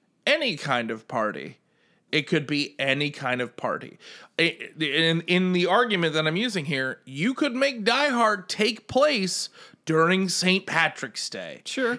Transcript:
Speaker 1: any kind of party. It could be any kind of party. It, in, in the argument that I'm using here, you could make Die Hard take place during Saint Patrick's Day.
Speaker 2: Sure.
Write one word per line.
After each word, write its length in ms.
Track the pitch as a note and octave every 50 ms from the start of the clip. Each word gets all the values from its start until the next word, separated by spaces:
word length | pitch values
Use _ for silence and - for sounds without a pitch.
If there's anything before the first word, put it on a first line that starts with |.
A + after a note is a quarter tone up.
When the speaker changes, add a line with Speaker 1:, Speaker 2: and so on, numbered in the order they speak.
| _ _ _ _ _
Speaker 1:
any 300 | - C#4 E4 D#4 B3 F3
kind 340 | D3 - D3 C3 A#2+ A#2 A2+ A#2
of 160 | A2 - -
party. 500 | C3 A#2+ G#2+ G#2+ G2 C2+ C2+ D#2+ - - _ _ _ _ _ _ _ _ _ _ -
It 160 | D#3+ D3 -
could 180 | F3 D#3 C#3
be 300 | B2 D3 C#3+ C#3+ C3+ - -
any 320 | C3+ C#3 C3+ C#3+ D3 C#3+
kind 300 | - - C#3+ B2+ B2+ B2
of 160 | B2 A2+ -
party. 420 | - - A#2 E2+ - - - - - - - - - - - _ -
It, 420 | E3 E3 - - A#2+ - - D#3
in, 420 | D#3 C#3+ C3+ D#3 E3 E3 E3 E3 E3
in 300 | - F3+ F3+ F#3 F#3 F3+
the 140 | F3+ F3
argument 480 | E3+ F3+ A3+ B3 A#3 G#3 F3+ E3+ D#3+ D3
that 100 | D#3 D#3
I'm 120 | D#3 D#3+
using 300 | F#3 A#3 B3+ G3 F#3 C#3+
here, 340 | D3 D3 C3+ C3 C3 B2 - _
you 300 | - C3 C#3 E3+ A#3+ C4+
could 180 | - D#4 C#4+ A#3
make 300 | B3+ C4+ C#4+ C4 A#3 G3
Die 260 | A3 A#3 B3 D4 D4
Hard 380 | B3+ A#3+ A#3 G#3+ G#3 G3 F3 -
take 380 | - - G#3+ A#3 A3+ - -
place 600 | - - B3+ C#4+ D4+ C#4+ A3 F#3+ F3+ - - - - - - - - - _ _
during 420 | - D#3+ D#3+ D#3+ E3+ F#3 F#3+ G3 F3+
Saint 380 | F3 - F3 F#3 F#3 G3 F#3+
Patrick's 640 | - - D#3+ E3 D3+ - - - A#2+ - - - -
Day. 340 | - G2+ F2+ E2 C#2+ - -
Speaker 2:
Sure. 340 | - - C4 C4 A#3 B3